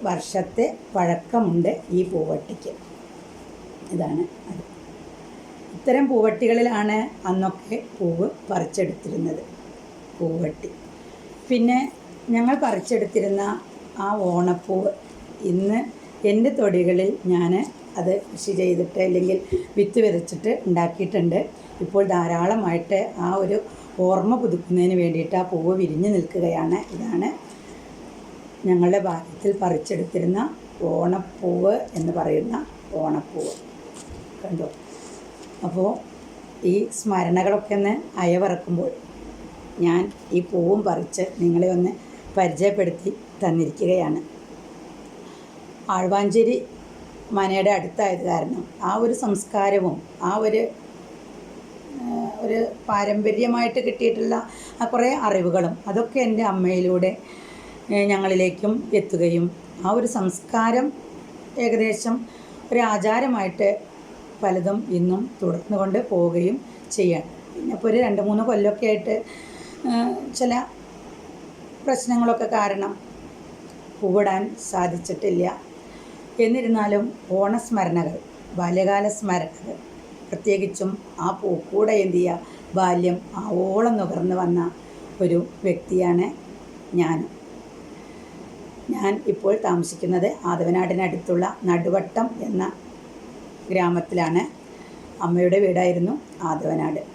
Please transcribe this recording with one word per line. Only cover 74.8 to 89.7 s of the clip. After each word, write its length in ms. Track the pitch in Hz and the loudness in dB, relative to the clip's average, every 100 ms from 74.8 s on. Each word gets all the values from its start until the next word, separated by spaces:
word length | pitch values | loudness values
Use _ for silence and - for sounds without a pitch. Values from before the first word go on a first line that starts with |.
| 180 175 - 165 202 175 180 - - - - - - - - - | 0 -2 -6 -4 0 2 0 -2 -12 -18 -18 -18 -18 -18 -6 0
എന്നിരുന്നാലും 600 | 226 254 226 220 208 202 233 - - 185 | 2 4 2 2 4 2 0 -6 -2 2
ഓണസ്മരണകൾ, 800 | 202 226 - 220 175 170 160 170 - - - 175 | 2 0 0 0 2 2 0 -4 -12 -18 -10 -4
ബാല്യകാല 480 | 175 180 190 202 208 208 | 0 2 4 4 2 0
സ്മരണകൾ, 600 | 208 180 160 - 220 - - - - - - | 0 0 -2 -8 -12 -12 -14 -18 -18 -18 -10
പ്രത്യേകിച്ചും 640 | 170 214 196 185 - 190 214 - - | -4 2 2 2 -2 -4 -4 -8 -4
ആ 40 | 170 - | -4 -2
പൂക്കൂട 480 | 196 170 - 208 214 214 | -2 -2 -2 2 4 6
ഏന്തിയ 260 | 190 175 180 170 - - - 190 | 4 4 2 0 -6 -16 -4 2
ബാല്യം 400 | 185 175 180 180 - - | 4 4 2 0 -4 -10
ആവോളം 520 | 214 180 190 202 240 214 | -2 0 2 4 4 4
നുകർന്നു 360 | 175 147 180 185 | 0 0 0 2
വന്ന 200 | 175 175 170 - - - - - | 2 2 2 -4 -14 -18 -10 0
ഒരു 140 | 180 170 - - | 4 4 0 -2
വ്യക്തിയാണ് 640 | 196 165 - 185 180 175 185 - - - - - - 175 | 0 0 0 2 4 4 2 -2 -12 -18 -18 -18 -2 2
ഞാൻ. 180 | 160 160 - - - - - - - - - - - - - - - - - | 2 2 -4 -10 -18 -18 -18 -18 -18 -18 -18 -18 -18 -18 -16 -16 -18 -12 -6
ഞാൻ 180 | - 196 220 226 | -2 0 0 0
ഇപ്പോൾ 220 | 170 196 220 | 0 2 2
താമസിക്കുന്നത് 640 | 208 | 2